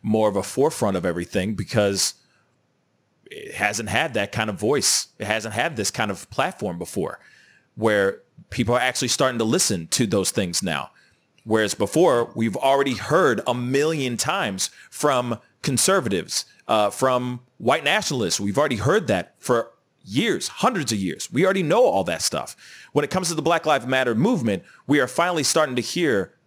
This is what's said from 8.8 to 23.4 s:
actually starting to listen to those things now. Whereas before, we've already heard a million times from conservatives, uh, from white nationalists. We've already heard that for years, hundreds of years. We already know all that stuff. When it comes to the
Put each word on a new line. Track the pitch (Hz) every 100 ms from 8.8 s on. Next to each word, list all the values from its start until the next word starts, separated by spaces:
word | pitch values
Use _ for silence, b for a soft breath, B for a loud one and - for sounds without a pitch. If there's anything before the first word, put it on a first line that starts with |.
actually | 127 120 127
starting | - 131 120
to | 110
listen | 117 - 95 82
to | - 113
those | 101 92
things | - 92 85
now. | 95 76 67 b b b b _
Whereas | 113 110 107
before, | - 101 156 175 123 117 -
we've | 113 104
already | 135 139 139
heard | 120 107 160 160 110 -
a | 123
million | 123 135 151 160 131 117
times | 143 190 143 95 - B B
from | - 147 131 123 110 b b
conservatives, | - 127 - 196 120 95 - - - b -
uh, | 110 104
from | - 131 127 123 123 _ _
white | 113 156
nationalists. | 147 196 190 135 98 -
We've | 101 101
already | 151 113
heard | 113 202 147
that | 95 85 _
for | - 120 - _ _ _
years, | - 110 226 147 -
hundreds | - 240 220 131
of | 110
years. | 92 71 -
We | 123
already | 185 196
know | 160 202
all | 247 95
that | 87 82
stuff. | - 80 - - B B B
When | 147
it | 143
comes | 190 175
to |
the | 160